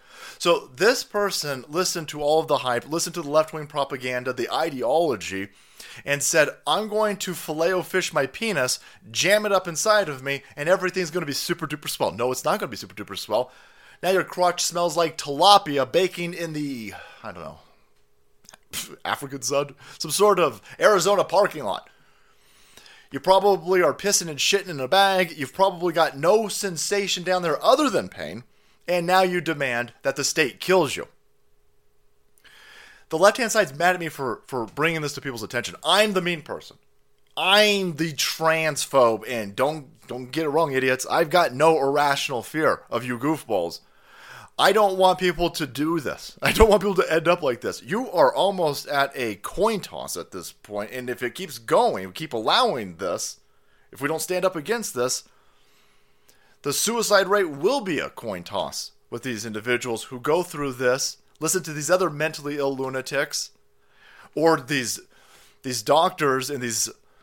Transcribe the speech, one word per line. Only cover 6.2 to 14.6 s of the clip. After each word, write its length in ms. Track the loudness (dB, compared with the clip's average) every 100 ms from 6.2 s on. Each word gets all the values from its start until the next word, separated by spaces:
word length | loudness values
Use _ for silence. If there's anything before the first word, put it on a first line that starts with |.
said, 280 | 2 2 2 0 -2
"I'm 220 | -2 0
going 280 | 0 0 -2
to 160 | -6
filet-o-fish 800 | -8 -6 -2 0 0 -2 -4 -2
my 140 | -2 -2
penis, 520 | -2 -4 0 -2 -4 -8 -20 -10
jam 360 | -2 2 2 4
it 60 |
up 140 | 0 0
inside 440 | -4 2 2 2
of 120 | -4
me, 200 | -6 -6 -8
and 140 | -6 0
everything's 420 | 2 0 -4 -4
gonna 160 | -4 -6
be 60 |
super-duper 560 | -6 -4 -4 -6 -8 -8
swell." 240 | -2 -2
No, 200 | 0 -2
it's 120 | -2
not 160 | -2 -2
gonna 100 | -4
be 60 | -10
super-duper 400 | -14 -14 -12 -10
swell. 340 | -2 -2 -2 -8 -20 _ -20 -6
Now 80 | 0
your 140 | 0
crotch 380 | 0 0 0 0